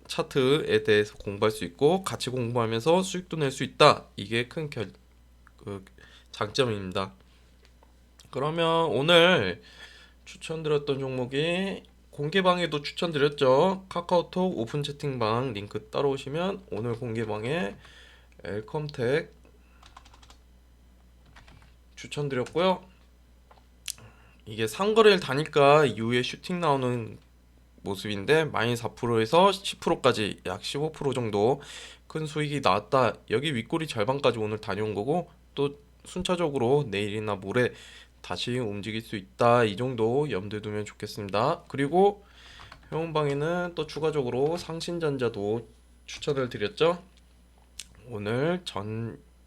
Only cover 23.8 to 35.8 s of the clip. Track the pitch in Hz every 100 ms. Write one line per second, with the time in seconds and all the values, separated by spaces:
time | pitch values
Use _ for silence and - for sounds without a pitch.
23.8 | - - 113 - - _ 104 110 110 -
24.8 | 202 220 214 185 - 135 151 151 143 151
25.8 | 139 104 113 123 127 - - 180 165 139
26.8 | 127 123 110 104 _ _ _ _ _ -
27.8 | 92 98 107 101 98 156 147 101 117 117
28.8 | 117 - 120 113 110 170 196 190 - -
29.8 | 185 165 127 104 101 - 90 92 - 139
30.8 | 156 - 139 127 113 101 110 147 - -
31.8 | - - - 160 156 151 147 143 110 101
32.8 | - 135 117 - - 143 156 120 117 165
33.8 | 151 117 104 139 131 113 107 107 - 98
34.8 | 107 98 117 175 - - _ - 143 143